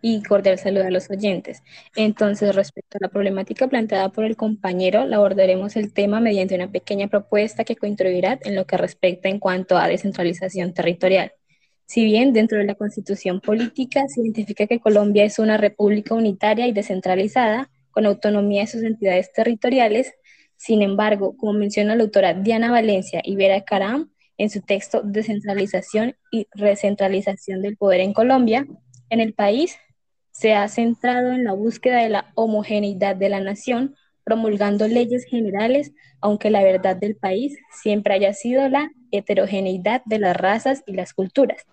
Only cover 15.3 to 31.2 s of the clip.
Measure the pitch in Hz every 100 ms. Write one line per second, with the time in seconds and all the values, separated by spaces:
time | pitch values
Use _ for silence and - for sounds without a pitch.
15.3 | - 220 214 208 - 208 208 208 226 220
16.3 | 190 208 214 247 208 208 185 190 185 208
17.3 | 262 233 220 269 _ _ - 214 202 214
18.3 | 208 202 202 214 226 226 220 190 180 190
19.3 | - 226 233 247 254 226 214 262 - _
20.3 | _ _ _ - 220 196 196 214 208 196
21.3 | - 214 208 202 208 208 226 214 202 185
22.3 | 170 202 226 233 240 220 196 196 170 -
23.3 | 196 190 196 196 202 196 262 320 _ _
24.3 | _ 214 208 - 202 - - 208 202 220
25.3 | 208 208 202 196 185 - 214 233 - _
26.3 | 226 208 202 202 202 202 202 196 190 202
27.3 | 196 - 190 202 214 202 185 190 202 240
28.3 | 262 233 247 277 - _ - _ 226 226
29.3 | 214 208 226 349 - _ _ _ _ _
30.3 | - 220 214 208 - 233 233 247 247